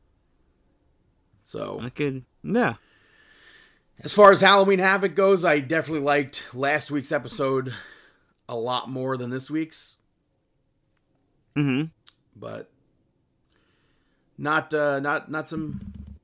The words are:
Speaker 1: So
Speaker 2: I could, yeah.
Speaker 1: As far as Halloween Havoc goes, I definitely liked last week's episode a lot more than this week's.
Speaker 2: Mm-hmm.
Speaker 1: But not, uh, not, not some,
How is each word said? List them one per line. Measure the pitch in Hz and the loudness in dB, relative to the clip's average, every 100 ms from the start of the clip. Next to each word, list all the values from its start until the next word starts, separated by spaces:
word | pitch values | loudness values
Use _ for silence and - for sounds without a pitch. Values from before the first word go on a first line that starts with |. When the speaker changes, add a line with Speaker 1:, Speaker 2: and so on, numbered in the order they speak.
| _ _ _ _ _ _ _ _ _ _ _ _ _ _ | _ _ _ _ _ _ _ _ _ _ _ _ _ _
Speaker 1:
So | - 110 101 98 | -16 -12 -10 -10
Speaker 2:
I | 120 | -10
could, | - 147 135 - _ | -6 -4 -6 -12 _
yeah. | 151 220 180 110 _ _ _ _ _ _ - - _ _ _ - | -4 0 0 -4 _ _ _ _ _ _ -20 -20 _ _ _ -10
Speaker 1:
As | - | 0
far | 202 202 | 8 8
as | 190 | 10
Halloween | 190 202 196 190 | 6 6 6 4
Havoc | 190 196 190 | 2 2 0
goes, | 151 196 190 | 2 4 4
I | 170 151 | 4 2
definitely | 131 160 156 156 | 0 -2 -2 -2
liked | 143 147 131 - - | 0 0 0 -8 -10
last | 123 139 151 - | -4 -2 -2 -2
week's | 147 - | -6 -2
episode | 147 123 113 135 131 127 113 - - - _ _ _ - | -4 -4 -4 -2 0 -4 -10 -16 -20 -20 _ _ _ -10
a | 120 | -6
lot | 117 123 120 | -2 -2 -4
more | 131 131 127 | -4 -4 -4
than | 120 | -4
this | 131 135 | -8 -6
week's. | 156 156 - - - _ _ _ _ _ _ _ _ _ _ _ _ _ _ _ 147 | -6 -6 -10 -14 -16 _ _ _ _ _ _ _ _ _ _ _ _ _ _ _ -2
Speaker 2:
Mm-hmm. | 143 131 160 - - _ _ | 0 0 -4 -10 -20 _ _
Speaker 1:
But | 104 110 110 - _ _ _ _ _ _ _ _ _ _ _ _ _ _ _ _ - | -16 -14 -14 -16 _ _ _ _ _ _ _ _ _ _ _ _ _ _ _ _ -8
not, | 143 156 - | -2 -2 0
uh, | 151 147 139 | 0 0 0
not, | 143 156 - | -2 -4 -6
not | 156 - | -10 -8
some, | 160 151 139 - - - - | -8 -8 -10 -12 -16 -18 -20